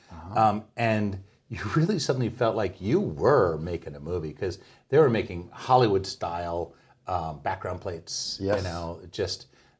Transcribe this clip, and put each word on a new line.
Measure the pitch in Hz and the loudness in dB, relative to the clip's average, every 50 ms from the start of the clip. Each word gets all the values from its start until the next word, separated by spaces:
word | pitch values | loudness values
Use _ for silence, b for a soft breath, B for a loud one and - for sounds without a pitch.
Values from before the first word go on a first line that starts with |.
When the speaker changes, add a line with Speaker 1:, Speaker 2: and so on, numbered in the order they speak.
| B B | B B
Speaker 1:
Uh-huh. | 87 82 80 90 101 110 110 107 | -20 -18 -12 -4 2 4 4 4
Speaker 2:
Um, | 101 104 104 - - | 4 2 -4 -8 -4
and | - 117 113 110 107 104 101 98 95 - b b b b - | -2 0 2 2 2 0 0 -4 -6 -10 b b b b -12
you | - - 104 104 - | -8 -6 -4 0 2
really | 151 156 180 220 156 | 2 2 2 2 0
suddenly | 131 - - 127 120 104 | 0 0 0 0 0 -2
felt | - - 120 113 - | 0 0 0 2 2
like | 110 104 92 92 - | 2 0 -2 -2 -4
you | 90 104 135 196 | -2 2 2 2
were | 202 110 78 71 90 117 147 131 98 87 80 78 | 2 0 -2 2 4 6 6 6 6 4 2 0
making | 80 87 87 80 - 80 73 | -4 -4 -6 -6 -6 -8 -12
a | 71 | -10
movie | 73 80 90 87 78 78 73 | -8 -6 -4 -4 -4 -6 -8
'cause | - 101 92 85 - b b b b b b | -6 -6 -6 -6 -6 b b b b b b
they | 131 151 | 4 6
were | 160 127 | 6 6
making | 113 104 90 - 92 87 87 - - | 4 2 -2 -2 -6 -10 -10 -12 -14
Hollywood-style, | - - - 127 127 123 107 98 95 85 - - - 92 87 85 85 87 85 85 87 85 - b b b b b b _ | -8 0 4 4 6 6 6 4 2 0 -2 -8 -8 -6 -6 -6 -4 -4 -4 -4 -4 -6 -6 b b b b b b _
um, | - 92 90 82 80 76 73 | -4 -4 -4 -4 -4 -6 -6
background | - 95 92 92 - 95 92 90 | -6 -6 -6 -4 -6 -8 -8 -6
plates, | - 98 87 82 - - - - - - - - | -8 -8 -8 -10 -10 -10 -8 -8 -8 -8 -6 -4
Speaker 1:
Yes. | 98 98 104 98 | -2 0 0 0
Speaker 2:
you | 92 90 | -2 -2
know, | 85 87 85 82 85 80 - 90 | -6 -6 -6 -8 -8 -10 -14 -10
just | - - 98 90 - - - _ b b b b b b | -6 -4 -4 -4 -4 -8 -12 _ b b b b b b